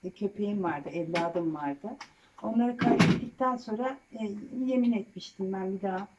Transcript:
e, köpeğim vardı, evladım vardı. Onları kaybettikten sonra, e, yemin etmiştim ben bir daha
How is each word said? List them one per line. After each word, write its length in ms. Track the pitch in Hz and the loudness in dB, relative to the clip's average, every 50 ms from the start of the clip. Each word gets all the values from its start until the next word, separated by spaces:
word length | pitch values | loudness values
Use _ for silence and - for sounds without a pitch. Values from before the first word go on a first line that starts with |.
| - | -8
e, 60 | 185 | -10
köpeğim 520 | - - 208 190 - - 208 202 208 202 185 | -6 -2 -4 -4 -2 0 -2 0 0 0 0
vardı, 260 | 170 151 143 143 - | 0 -2 -2 -6 -6
evladım 640 | 143 170 170 160 170 170 170 170 170 180 170 160 156 | -4 -4 -2 0 2 2 2 2 0 0 0 0 -2
vardı. 340 | 151 147 143 139 139 - 208 262 - - - _ _ _ _ _ - - | -2 -4 -4 -4 -4 -8 -10 -10 -10 -14 -20 _ _ _ _ _ -8 -6
Onları 340 | 214 220 226 240 240 240 | 0 4 4 4 4 2
kaybettikten 800 | 240 - - - - 170 165 - - - - - - 262 254 247 | 4 4 4 6 6 6 6 4 2 0 -8 -4 0 0 0 0
sonra, 400 | 240 - 220 214 226 247 262 269 - _ _ - | -2 -4 -6 -4 -2 -2 -4 -4 -6 _ _ -10
e, 180 | 220 220 208 202 208 226 - - 254 262 | -6 -6 -6 -6 -8 -10 -10 -6 -4 -2
yemin 280 | 254 254 254 240 240 233 | 0 2 4 4 4 2
etmiştim 600 | 208 196 - - 185 - - - - 190 190 190 | 2 0 -4 -10 -14 -14 -14 -8 -6 -4 -4 -2
ben 200 | 190 185 185 196 | -2 -2 -4 -4
bir 60 | 190 196 | -2 -2
daha 260 | 196 185 185 202 - - | -2 -2 -2 -6 -8 -14